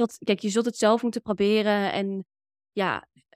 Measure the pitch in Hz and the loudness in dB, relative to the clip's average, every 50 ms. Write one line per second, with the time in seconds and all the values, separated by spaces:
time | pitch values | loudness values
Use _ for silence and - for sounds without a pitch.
0 | 240 226 - - - - 202 196 - 214 190 226 233 240 226 - - 208 220 233 | 0 -2 -2 -8 -2 -2 -2 0 0 -2 0 0 0 -2 -2 2 2 4 4 2
1 | - 240 220 233 - - 208 180 202 202 214 214 208 214 208 208 202 190 - - | 0 -2 -4 -4 -4 -4 -2 0 2 2 4 2 2 2 2 0 0 0 -2 -2
2 | 196 196 196 196 190 - _ _ _ _ _ _ _ _ _ 208 190 180 123 90 | -2 -4 -4 -6 -8 -12 _ _ _ _ _ _ _ _ _ -2 -2 -2 -2 -4
3 | - _ _ _ _ _ - | -6 _ _ _ _ _ -20